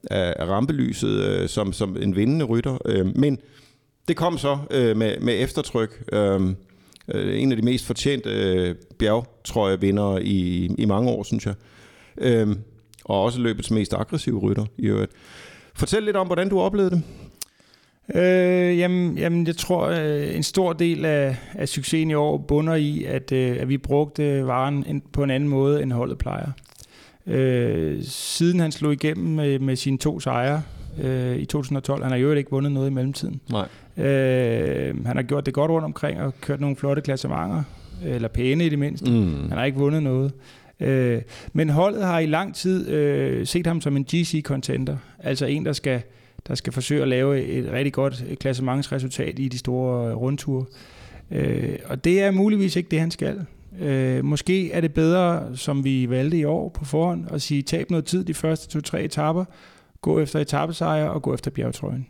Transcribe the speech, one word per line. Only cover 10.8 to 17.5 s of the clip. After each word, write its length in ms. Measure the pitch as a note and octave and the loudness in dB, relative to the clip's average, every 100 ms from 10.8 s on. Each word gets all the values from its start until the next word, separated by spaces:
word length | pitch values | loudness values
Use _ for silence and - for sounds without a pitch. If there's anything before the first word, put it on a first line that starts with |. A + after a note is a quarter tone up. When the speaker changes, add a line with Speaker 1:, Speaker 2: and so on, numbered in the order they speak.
| G#2+ | 2
Speaker 1:
mange 240 | G2 B2 | 4 2
år, 140 | A2 | 0
synes 220 | G#2 A2 G#2 | -2 -4 -4
jeg. 80 | G2+ - - - - - - | -8 -12 -20 -20 -20 -20 -2
Øh, 300 | B2+ A#2 G#2+ G#2 - - _ - - | 2 4 2 0 -6 -20 _ -20 -2
og 140 | G2 | 0
også 160 | G#2 B2 | 0 0
løbets 300 | A#2 G#2 - | -2 -2 0
mest 220 | A2 G2+ | 0 2
aggressive 460 | F#2 A2 D#3 - G#2+ | -2 -2 -4 -2 0
rytter 260 | G2+ G2+ G#2+ - | 0 0 -2 -2
i 80 | A2 | 0
øvrigt. 260 | G#2 G2+ - - - - - - - | 0 -2 -6 -20 -20 -20 -20 -20 -6
Fortæl 280 | D3+ G#3 | 0 0
lidt 120 | G#3 G3+ | 2 0
om, 120 | F#3 | 0
hvordan 220 | F3 F#3+ | 0 2
du 100 | G3 | 2
oplevede 320 | F#3 G3+ F#3+ | 2 2 2
det. 100 | F3 D#3 - - - - | 2 0 -10 -20 -16 -16